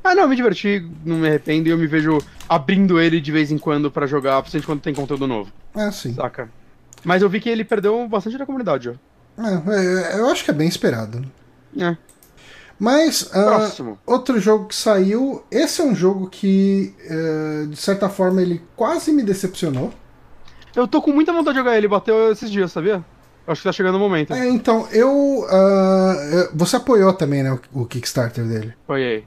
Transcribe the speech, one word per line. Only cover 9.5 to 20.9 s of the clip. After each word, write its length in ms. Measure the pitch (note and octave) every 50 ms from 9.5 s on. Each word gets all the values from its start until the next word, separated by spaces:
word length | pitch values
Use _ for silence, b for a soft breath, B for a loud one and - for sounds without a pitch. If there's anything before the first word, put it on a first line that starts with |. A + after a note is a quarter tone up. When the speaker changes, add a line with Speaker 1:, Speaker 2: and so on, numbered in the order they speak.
| F#3+ F3 D3+ F#3+ G#3+ G3 F#3 F3+ F3+ F#3 F3 E3 F3+
Speaker 2:
é, 40 | G#3
eu 60 | A3+ C4+
acho 160 | E4+ F4 -
que 60 | -
é 40 | E3
bem 140 | C#3+ D#3 F3
esperado, 560 | F3+ - - F#3+ B2+ A2+ A2+ G#2 A#2 A#2+ C3 C3 - _ _ _ _ _ _ _ -
né? 160 | - F3+ F3
Speaker 1:
É. 40 | E3+ - _ _ _ _ _ _ B B B B B B B B B _
Speaker 2:
Mas, 520 | G3+ A3+ C4+ D4+ E4 D#4 - - - -
ah, 120 | - F#3+ G3+
Speaker 1:
Próximo. 540 | G#3+ G#3+ G#3+ G#3+ G3+ - - C3 A2+ G#2 - _
Speaker 2:
outro 340 | - A#3+ B3+ B3+ - B3+ G#3+
jogo 260 | F3+ G#3+ G#3+ G#3+ F#3+
que 80 | G#3 -
saiu, 680 | - - A3 G#3 G3 F#3+ F#3+ G#3 A#3+ C4+ C#4 B3+ - - _
esse 300 | - A#3+ E4 D4 - -
é 40 | E4+
um 100 | C#4 G3
jogo 340 | D3+ F3 F#3 G3 F#3+ F#3 F#3
que, 640 | - - - G3 F#3+ F#3+ G3 G3 G3 G3 F#3+ G3 - - - -
eh, 580 | D#3+ D#3+ E3 D#3+ D#3 D#3 D#3 D#3 D3+ D3+ D3+ D3+
de 80 | D3
certa 320 | - - F#3+ G3 G3 G#3+ F#3
forma, 340 | - - F#3+ F#3 F#3 F#3+
ele 180 | F3+ F3+ E3+ E3+ - - _
quase 360 | - A3+ B3 E4+ E4 - D#4+
me 100 | D4+ C#4+
decepcionou. 720 | A#3 G3+ F#3+ F#3+ - F#3 - - F3+ D#3+ C3+ B2+ D3+ A3 - - - - - - - - - - b b b b b b b
Speaker 1:
Eu 120 | B3 B3
tô 120 | B3